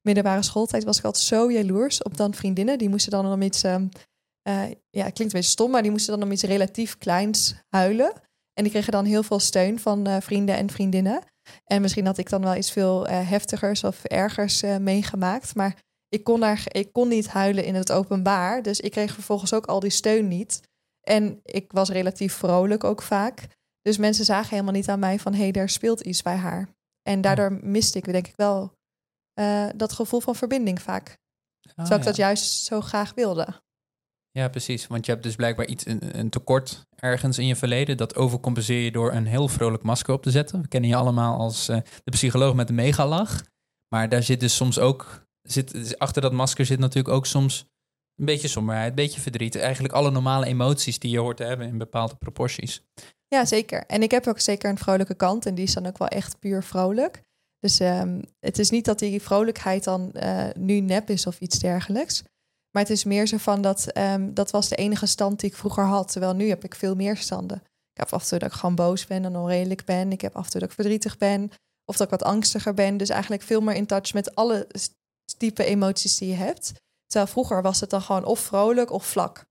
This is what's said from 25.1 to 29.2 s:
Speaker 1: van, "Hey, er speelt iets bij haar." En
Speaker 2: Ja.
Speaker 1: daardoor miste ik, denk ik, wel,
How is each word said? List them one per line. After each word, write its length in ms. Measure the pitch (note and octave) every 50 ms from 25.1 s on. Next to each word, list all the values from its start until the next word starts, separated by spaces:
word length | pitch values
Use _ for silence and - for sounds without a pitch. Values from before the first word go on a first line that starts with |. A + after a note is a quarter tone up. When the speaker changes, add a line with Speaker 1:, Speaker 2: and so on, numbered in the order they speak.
| F#3+ G#3
Speaker 1:
van, 160 | - G3 G3+
"Hey, 180 | G3+ G#3 F#3+ F#3+
er 160 | G3 F#3+ G3
speelt 320 | - - - A3+ A3+ A3+
iets 220 | - F3+ F3+ F3+ -
bij 140 | F3+ F3+
haar." 320 | F#3+ F3+ F3 E3+ F3 G3 - _ _ _ _ _ _ _
En 120 | - G3+
Speaker 2:
Ja. 40 | G3 F#3+
Speaker 1:
daardoor 360 | G3 G3 G3+ G3+ G3 G3 F#3+ -
miste 360 | G3+ G3 G#3+ G#3+ - - F#3+
ik, 60 | F3+
denk 220 | - F3+ F#3 F3+
ik, 100 | - -
wel, 360 | - G#3 G3+ G3+ G3 F#3+ F#3+ _ _ _ _ _ _ _ _ _ _